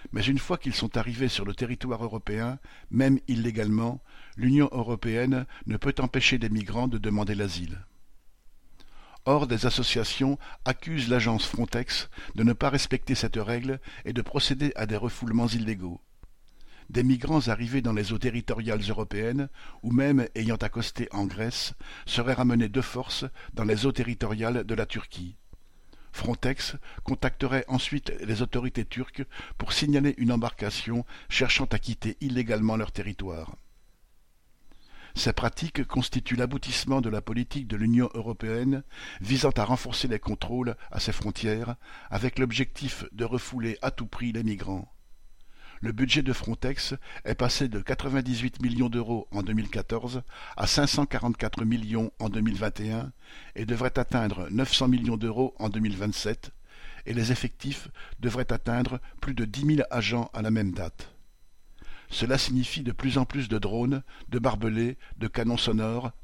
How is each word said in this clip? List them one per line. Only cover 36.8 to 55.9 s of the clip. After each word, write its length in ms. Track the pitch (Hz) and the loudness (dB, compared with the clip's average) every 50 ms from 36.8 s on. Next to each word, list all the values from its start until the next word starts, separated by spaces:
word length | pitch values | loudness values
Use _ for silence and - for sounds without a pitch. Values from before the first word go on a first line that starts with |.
| - 131 135 135 | 0 2 2 2
de 80 | 120 113 | 2 2
la 100 | 107 104 | 0 -2
politique 480 | - - 110 120 120 - - 143 131 107 | -2 -2 -2 -2 -2 -2 -4 -6 -4 -2
de 80 | 107 | 0
l'Union 340 | 104 110 113 117 123 123 - - | 2 4 6 6 6 4 4 0
européenne 680 | 117 107 117 110 - 113 110 113 117 127 135 135 135 139 - - - - - - - | -4 -6 -6 -6 -6 -4 -2 -2 0 2 2 2 0 -2 -8 -14 -14 -14 -12 -10 -6
visant 320 | 92 104 131 131 151 139 - 120 | -2 0 2 4 4 4 4 4
à 80 | 104 | 4
renforcer 420 | 104 127 127 - 104 - - - 123 | 4 2 0 0 -2 -2 -2 0 0
les 120 | 113 101 | 0 0
contrôles 580 | - - 107 - - - 117 127 127 120 113 - - - | 0 -2 -2 -2 -2 -2 -2 -2 -2 -2 -4 -6 -8 -6
à 120 | - - | -4 -2
ses 100 | - - | 0 0
frontières, 640 | 107 - - 104 - - 113 110 104 110 120 117 123 - - - - - - - | 0 0 -2 -2 -4 -2 0 0 0 0 -2 -4 -6 -8 -12 -16 -18 -16 -8 -4
avec 300 | 92 101 113 127 - 131 | -2 0 0 0 2 0
l'objectif 640 | 135 123 104 131 135 - - - 143 131 - - - - | 0 0 2 0 -2 -2 -2 -4 -6 -6 -6 -6 -8 -10
de 140 | - 104 117 | -6 -4 -2
refouler 520 | 113 127 120 - - 131 123 113 113 110 - | -2 -2 -2 -4 -4 -4 -4 -2 -2 -2 -2
à 100 | - 135 | -2 -4
tout 160 | - - 120 107 | -2 -4 -6 -6
prix 240 | - - 123 120 | -4 -4 -2 -2
les 120 | 110 113 113 | -2 0 0
migrants. 500 | 110 104 95 101 95 95 92 - - - - - - - - - - - - - - - - - - - - | -2 -2 -2 -4 -4 -4 -6 -6 -10 -16 -20 -20 -20 -20 -20 -18 -20 -20 -18 -18 -18 -18 -18 -18 -16 -10 -6
Le 120 | - 113 | -4 -4
budget 320 | 110 107 131 123 - 151 135 | 0 0 2 4 4 4 4
de 100 | 131 123 | 2 2
Frontex 640 | - - 113 113 - - - 143 - - - 139 - - - - - - | 0 -2 -2 -2 0 0 -2 0 -2 -2 -4 -6 -6 -8 -10 -12 -8 -4
est 120 | - 123 | -4 0
passé 320 | - 143 123 - - - 123 | 2 2 2 2 2 2 0
de 120 | 107 101 | 0 -2
quatre-vingt-dix-huit 840 | 98 - 131 - - 139 131 135 123 127 127 113 120 127 - - 123 | -2 -2 -2 -2 -2 0 0 0 2 0 0 0 0 -2 -2 0 0
millions 260 | 123 117 120 127 120 | 0 2 2 2 2
d'euros 380 | 117 120 117 110 117 110 - - | 2 0 0 0 -2 -4 -4 -4
en 140 | 95 104 101 | -4 -2 0
deux 100 | 110 110 | 0 0
mille 160 | 110 107 104 | 0 0 0
quatorze 540 | - 107 - - 113 113 117 123 123 127 - - - - - - - | -2 -2 -2 -2 -2 -4 -2 -4 -4 -6 -6 -8 -12 -14 -14 -12 -4
à 100 | - 104 | 0 2
cinq 220 | - - 147 143 143 | 4 6 6 6 6
cent 180 | - 147 143 | 4 4 2
quarante-quatre 600 | - - 117 107 120 113 - 120 110 - - 113 | 2 2 2 2 0 0 0 0 -2 0 0 2
millions 460 | 110 117 117 110 107 110 113 113 110 - - | 2 2 2 0 0 0 0 0 -2 -2 -4
en 120 | 113 110 | -4 -2
deux 120 | 107 113 | 0 2
mille 160 | 110 113 104 95 | 2 2 2 2
vingt 220 | 110 107 - - | 0 -2 -2 -2
et 120 | 107 110 | -2 -2
un 200 | 113 113 131 135 - - - - - - - - - | -2 -2 -4 -6 -8 -14 -18 -20 -18 -18 -18 -12 -8
et 120 | - 113 107 | -6 -2 -2
devrait 320 | 120 117 127 127 - 131 | 0 2 2 2 2 2
atteindre 500 | 120 - - 123 113 104 95 - 90 71 | 2 2 2 2 2 2 0 -2 -4 -2
neuf 240 | 90 117 135 131 - | 0 0 2 2 2
cents 140 | - 135 127 | 4 6 6
millions 300 | 127 120 117 120 117 107 | 6 6 4 2 0 2
d'euros 360 | 107 113 107 123 131 123 - - | 0 0 2 2 0 0 0 -2
en 100 | 107 107 | -2 0
deux 100 | 104 110 | 0 2
mille 160 | 110 107 | 2 2